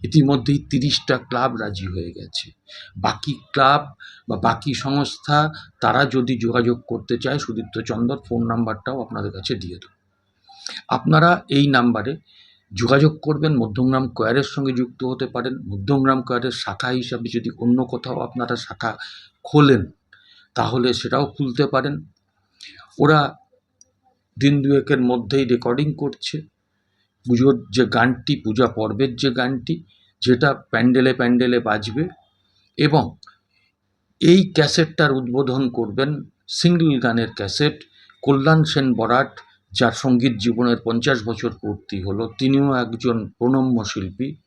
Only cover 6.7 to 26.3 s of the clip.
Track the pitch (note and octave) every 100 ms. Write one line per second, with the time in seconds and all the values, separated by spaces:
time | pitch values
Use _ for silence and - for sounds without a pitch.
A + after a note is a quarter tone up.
6.7 | A#2+ - A#2 G#2+ A#2+ C3 C#3+ - A2+ G#2+
7.7 | A2 A2 A2 A#2+ C#3 - A#2+ A#2 A#2 A2+
8.7 | G#2 - C3+ A2+ A2 G2+ F#2+ - A#2 F2+
9.7 | F2 - _ _ _ _ _ _ - -
10.7 | - - B2+ - D#3 E3 F3 - C#3+ C#3+
11.7 | C3 A#2+ A2 G#2 D#3+ _ _ _ _ _
12.7 | F#2+ A#2 C#3 D3+ D#3 D3+ D3 D#3 C#3 A2+
13.7 | G#2 B2+ C3 C3 - A2 B2+ C3+ - C3+
14.7 | B2+ B2 - B2+ B2+ C3 A#2+ B2 C3 F#2+
15.7 | G2+ G2 C#3 C3+ C3 B2+ B2 B2+ - -
16.7 | G2 B2+ B2+ A#2+ A#2+ A#2 A#2+ A2+ - A#2+
17.7 | B2 B2 B2 - C3 B2 B2 A#2+ A#2+ -
18.7 | A2+ A#2 G#2+ - - - _ - D3 C#3+
19.7 | B2 F2+ _ _ _ _ _ _ - A2
20.7 | B2 B2 A#2+ B2 C3 C#3+ - C3+ A#2+ C#3
21.7 | C3+ C3 - - _ _ _ _ _ -
22.7 | - - - D3 D#3 C3+ - _ _ _
23.7 | _ _ _ _ _ _ - C#3 C#3+ C#3
24.7 | C#3 C3 C#3 B2 B2 G#2 C3+ B2+ A#2+ A#2+
25.7 | B2+ D3+ - C#3+ C3+ -